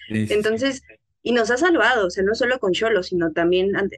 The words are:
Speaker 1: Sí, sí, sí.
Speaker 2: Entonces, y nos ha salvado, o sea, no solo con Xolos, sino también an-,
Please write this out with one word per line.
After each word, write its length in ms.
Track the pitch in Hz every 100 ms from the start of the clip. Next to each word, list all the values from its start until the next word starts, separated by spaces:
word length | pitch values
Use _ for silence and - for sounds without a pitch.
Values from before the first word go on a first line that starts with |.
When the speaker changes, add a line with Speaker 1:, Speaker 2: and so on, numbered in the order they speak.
| -
Speaker 1:
Sí, 60 |
sí, 120 | 107 107
sí. 80 |
Speaker 2:
Entonces, 480 | 208 220 226 269 262 - - _ _
y 100 | -
nos 180 | 240 220
ha 40 | 254
salvado, 500 | 359 320 220 247 180
o 20 |
sea, 140 | 196
no 100 | 190
solo 240 | 226 247 254
con 160 | 196
Xolos, 320 | 175 220 202 180
sino 260 | 180 165
también 440 | 165 170 185 196 190
an-, 140 | 196